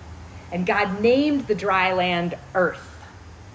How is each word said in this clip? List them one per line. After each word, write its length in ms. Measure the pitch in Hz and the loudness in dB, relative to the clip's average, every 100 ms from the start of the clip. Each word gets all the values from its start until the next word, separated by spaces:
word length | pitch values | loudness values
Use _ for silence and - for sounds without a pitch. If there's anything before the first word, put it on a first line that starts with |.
| - - - - - | -16 -16 -16 -18 -8
And 120 | 175 180 | -4 0
God 360 | 202 202 202 | 2 0 2
named 460 | 226 269 302 285 226 | 4 6 4 2 0
the 80 | 185 | 0
dry 360 | 196 190 185 | 2 2 4
land 460 | 185 180 175 175 - - 190 | 2 2 2 -2 -4 -4 2
Earth, 480 | 170 - - - - - - - - | 2 0 -14 -18 -20 -20 -20 -20 -20